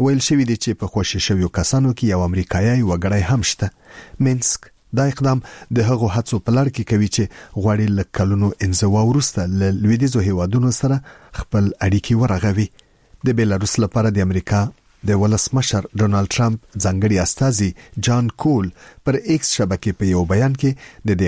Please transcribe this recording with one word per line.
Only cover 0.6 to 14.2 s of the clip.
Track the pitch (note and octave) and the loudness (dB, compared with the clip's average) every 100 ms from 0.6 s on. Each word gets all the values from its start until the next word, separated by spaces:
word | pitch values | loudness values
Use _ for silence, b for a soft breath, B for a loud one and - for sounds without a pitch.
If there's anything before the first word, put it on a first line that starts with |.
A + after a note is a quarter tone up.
| - G#2 | -2 -4
په | G2+ | -4
خوشي | G#2+ F#2 F#2+ - | -4 -2 -4 0
شویو | G2 F2 - | 0 0 -2
کسانو | E2+ - C3+ | 0 2 0
کې | A#2+ A#2 | 0 0
یو | F2+ F2 | 0 0
امریکایي | F#2 F2+ F2+ G#2+ B2+ G#2+ | -2 -2 0 2 2 0
وګړی | F2 F#2+ G#2 E2+ | 0 0 0 0
هم | C3 - | 0 -2
شته. | - G2+ B B B B B C3+ | -4 -6 B B B B B 0
مینسک | B2+ A#2+ - - _ - B2+ | 0 -2 -6 -10 _ -6 -2
دا | C#3 | -2
اقدام | C3 C3+ B2+ B B B A#2+ | 0 0 0 B B B 0
د | A2+ | 2
هغو | B2+ A2+ | 2 0
هڅو | G#2 A#2 G#2+ - | -2 -2 -4 0
په | A#2+ | 0
لړ | C#3 C3 | 0 -2
کې | G#2+ | -2
کوي | G#2+ G#2 - | 0 2 0
چې | G2+ B B - | -4 B B -4
غواړي | G#2 G#2+ G#2+ G2 | 0 0 0 0
له | F#2 - | -2 -2
کلونو | G2 G2+ G2+ - F#2+ | 0 2 0 0 -2
انزوا | F#2 G#2 G#2 A2+ | 0 2 2 2
وروسته | C#3 C#3 - F2+ F#2+ | 0 0 -2 -2 0
له | G2 G2 | 0 0
لویدیځو | G#2 A#2 C3+ B2 G2 | 0 2 0 0 0
هیوادونو | F#2 F2+ A#2+ B2 - | 0 0 0 0 0
سره | C3+ C3+ B B B - | 0 -2 B B B -10
خپل | - G#2 G2+ - G2 | -4 0 0 0 0
اړیکې | G2+ - A2+ | 0 2 2
ورغوي. | B2 F#2 G#2 G2 G#2 b b b b b C3 | 2 0 0 0 -2 b b b b b -2
د | A#2 | 0
بیلاروس | G#2+ F#2+ G2+ - G#2 | 2 0 -2 0 0
لپاره | A#2+ A2 | 0 0
د | G2+ | 2